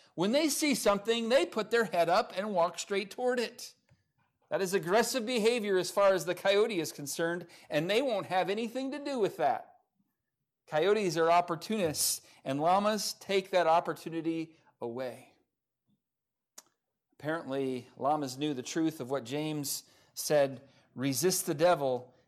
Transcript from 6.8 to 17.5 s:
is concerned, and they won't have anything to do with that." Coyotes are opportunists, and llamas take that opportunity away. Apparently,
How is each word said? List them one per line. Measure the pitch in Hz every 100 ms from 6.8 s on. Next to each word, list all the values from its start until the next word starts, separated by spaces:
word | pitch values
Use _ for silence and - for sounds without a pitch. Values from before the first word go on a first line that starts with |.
is | 151
concerned, | - 143 - 170 175 170 - -
and | 151 165
they | 208
won't | 277 208 143
have | 185 180
anything | 202 233 247 269
to | 277
do | 285 269
with | 190 -
that." | 147 110 - _ _ _ _ _ _ _ _ _ -
Coyotes | 156 175 214 196 160
are | 165
opportunists, | 175 175 165 - 220 170 143 - - - _
and | - 139
llamas | 160 185 208 214 196 -
take | - 196 190
that | 185 165
opportunity | 165 170 151 - 165 160 165 160 _ _ _
away. | 120 117 131 117 - _ _ _ _ _ _ _ _ _ _ _ _ - - _ _ _ _ _
Apparently, | 139 165 160